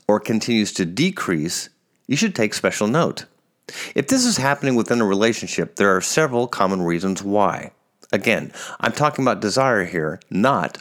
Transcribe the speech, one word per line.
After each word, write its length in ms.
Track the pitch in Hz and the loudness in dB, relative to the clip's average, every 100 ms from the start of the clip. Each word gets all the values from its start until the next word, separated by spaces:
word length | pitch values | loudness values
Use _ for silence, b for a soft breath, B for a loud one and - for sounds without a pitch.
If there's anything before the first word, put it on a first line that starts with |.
| - | 0
or 100 | 104 | 0
continues 540 | - 110 120 113 101 | 0 -2 0 0 0
to 120 | - 85 | -2 -2
decrease, 840 | 95 180 185 - 80 82 - - _ _ _ - | 0 -2 -2 -2 -2 -2 -6 -10 _ _ _ -4
you 120 | 139 | 0
should 180 | 220 147 | 0 0
take 180 | 107 | -2
special 340 | - 95 - 107 | 0 -2 0 0
note. 400 | 151 151 - - _ _ _ - B B - | 2 0 -2 -12 _ _ _ -18 B B -4
If 140 | - | 0
this 160 | 262 247 | 2 2
is 100 | 175 | 2
happening 400 | 135 143 139 120 | 0 0 2 2
within 240 | - 120 | 2 2
a 60 | 104 | 2
relationship, 720 | 98 113 113 90 - 82 - | 2 2 0 -6 -6 -4 2
there 180 | 101 92 | 4 4
are 60 | |
several 480 | - - 156 120 123 | 2 0 2 0 -2
common 320 | - 95 92 | 0 0 2
reasons 420 | 85 85 95 92 | 0 0 -2 -4
why. 480 | 101 104 95 73 71 _ _ _ - | 0 2 2 0 -8 _ _ _ -4
Again, 400 | 107 117 98 - - B B | -2 2 0 -2 -12 B B
I'm 100 | 113 | -2
talking 320 | 110 147 143 | 0 0 2
about 160 | 127 95 | 0 0
desire 460 | 104 113 135 107 90 | 0 2 2 2 0
here, 340 | 87 78 - - | -2 -4 -6 -6
not 500 | 90 127 120 78 - | 0 2 2 -2 -6